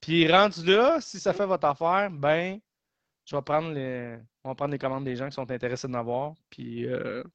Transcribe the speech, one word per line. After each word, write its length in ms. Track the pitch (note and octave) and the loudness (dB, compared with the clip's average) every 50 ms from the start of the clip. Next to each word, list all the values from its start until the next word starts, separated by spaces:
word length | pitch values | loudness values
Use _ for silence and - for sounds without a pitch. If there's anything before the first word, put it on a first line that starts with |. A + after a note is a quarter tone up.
Puis 300 | - - D#3+ E3+ E3 D#3 | -2 2 4 4 6 8
rendu 340 | E3 F#3 G3+ G#3 G3 E3+ E3 | 8 8 8 6 4 -2 2
là, 340 | E3+ F#3 G#3 A#3 C4+ E4 D#4+ | 4 6 6 6 6 4 2
si 180 | A#3+ - - G3 | -2 -6 -14 -4
ça 140 | - G3+ E3+ | -2 -2 0
fait 120 | F3+ G3+ | 0 0
votre 200 | F#3+ F#3+ E3+ C#3+ | 0 0 2 2
affaire, 440 | D3+ C#3+ - E3 E3 F3 F#3+ G3+ G3+ | 0 0 2 0 2 2 2 0 0
ben, 480 | F3+ D3 C#3 C#3+ D3+ E3 F3 F#3 F#3+ G#3 _ _ _ _ _ _ _ _ _ _ _ _ _ | -4 -2 2 2 2 2 2 -4 -6 -10 _ _ _ _ _ _ _ _ _ _ _ _ _
je 100 | - - | -6 -6
vais 60 | C#3+ | -6
prendre 300 | C3+ - D3 D3+ D#3+ E3 | -4 0 0 0 0 -2
les, 460 | D#3 C#3+ C3 C3 B2+ B2 A#2+ A#2+ A#2 A#2 A2+ _ _ _ _ | -6 -6 -6 -6 -6 -8 -8 -10 -12 -16 -18 _ _ _ _
on 60 | C3+ | -10
va 60 | C3 | -6
prendre 160 | - C#3+ C#3+ | -4 -4 -4
les 80 | D3 C3+ | -4 -2
commandes 260 | - C3+ C3 C3+ C#3 | -4 -4 -4 -4 -4
des 100 | C3+ B2+ | -6 -6
gens 120 | A#2+ C3 C#3 | -6 -6 -8
qui 60 | C3 | -8
sont 140 | - C3 A2+ | -8 -8 -6
intéressés 360 | B2+ A#2+ G#2+ B2 B2 B2+ - | -6 -4 -4 -4 -4 -4 -6
d'en 120 | C3+ B2+ B2 | -6 -4 -4
avoir. 360 | A#2 A2+ A#2+ B2 C#3 D3 D#3 _ _ _ | -4 -4 -4 -4 -4 -6 -8 _ _ _
Puis, 360 | - - C3 A#2+ A#2 A#2 A#2 | -18 -16 -14 -12 -8 -8 -6
euh 360 | B2 B2+ B2 - B2 G2+ A#2+ C3+ F3 _ | -4 -4 -4 -4 -6 -8 -8 -12 -14 _